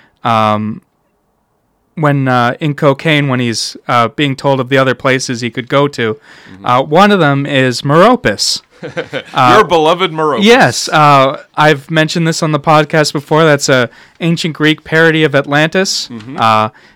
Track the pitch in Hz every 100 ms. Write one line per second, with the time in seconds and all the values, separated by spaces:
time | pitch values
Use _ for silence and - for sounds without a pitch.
0 | _ _ 120 113 107 107 107 - - _
1 | _ _ _ _ _ _ _ _ _ -
2 | 151 143 131 127 120 - 156 143 151 135
3 | 165 147 143 127 120 107 - - - 123
4 | 113 - 147 131 139 135 123 135 131 123
5 | 135 131 - 120 120 131 120 143 143 143
6 | 113 107 _ - - 95 98 123 151 156
7 | 202 202 147 139 139 139 131 120 143 156
8 | 208 247 113 98 - - - _ 156 170
9 | 135 135 - - 127 123 170 165 156 175
10 | 180 156 156 131 208 247 151 - - 160
11 | 147 139 135 147 - - 151 139 - 160
12 | 156 180 165 160 160 151 165 156 151 165
13 | 151 151 - 156 160 143 - 131 117 -
14 | - - 170 170 170 143 151 156 - 160
15 | 165 156 156 139 143 143 160 185 190 -
16 | - 117 110 143 113 110 107 - _